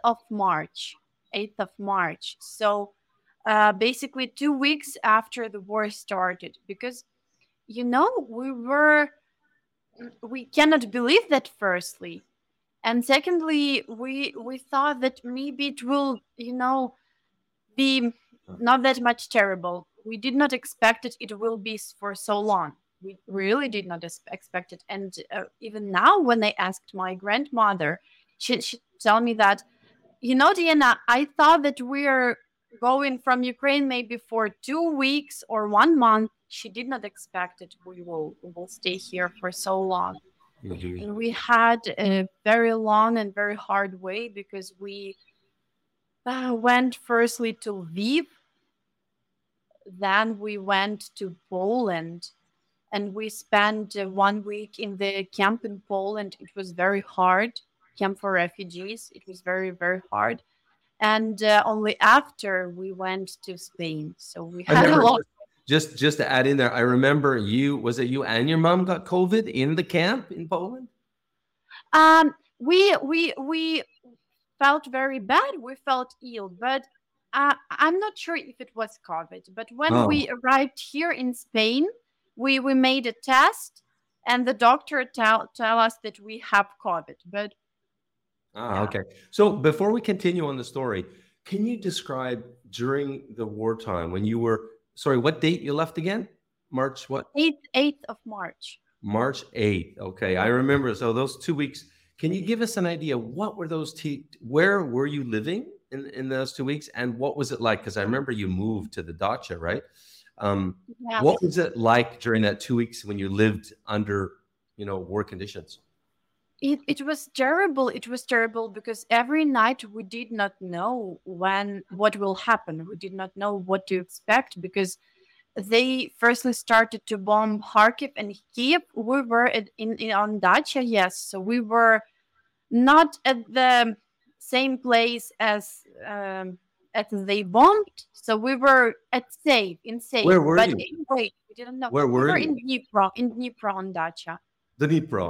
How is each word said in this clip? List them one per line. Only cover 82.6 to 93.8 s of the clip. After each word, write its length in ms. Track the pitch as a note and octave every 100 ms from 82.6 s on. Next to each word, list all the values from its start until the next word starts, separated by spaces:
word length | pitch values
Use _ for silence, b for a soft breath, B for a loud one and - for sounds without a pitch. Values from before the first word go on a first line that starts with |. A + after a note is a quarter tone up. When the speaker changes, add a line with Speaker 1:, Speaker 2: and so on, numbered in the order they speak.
| C4
Speaker 1:
made 340 | C4 C4 C4+ A#3
a 60 |
test, 720 | - - C4 E4+ A#4 - _ _ _ _ _ -
and 180 | B3 B3
the 60 |
doctor 520 | G#3+ A#3+ C#4+ - D4 B3+
tell, 440 | - A3 A3 - -
tell 240 | A3+ A3+
us 160 | A3+ -
that 160 | G#3+ G#3
we 240 | G#3 A3 -
have 160 | G3+ G3+ _ G#3
covid. 300 | E3+ - - F3
But 280 | G3+ G#3 _ _ _ _ _ _ _ _ _ _
Speaker 2:
Ah, 220 | G#2 A#2+ G2
Speaker 1:
yeah. 60 |
Speaker 2:
okay. 180 | G2+ G2+ - b b
So 220 | - G#3
before 380 | - D3+ D3+ G3+
we 100 | A#3
continue 440 | A3+ F#3 F3+ F3 D3
on 120 | C3
the 60 |
story, 420 | A#2+ C3+ B2+ F#2+ F2+ b b b -
can 200 | G3 A3+
you 120 | A#3
describe 640 | F#3 - - C3 B2+ A#2 - - _
during 540 | A2+ B2+ C#3+ C#3 C3+ - A2
the 100 | A2
wartime 680 | G#2 A2+ A2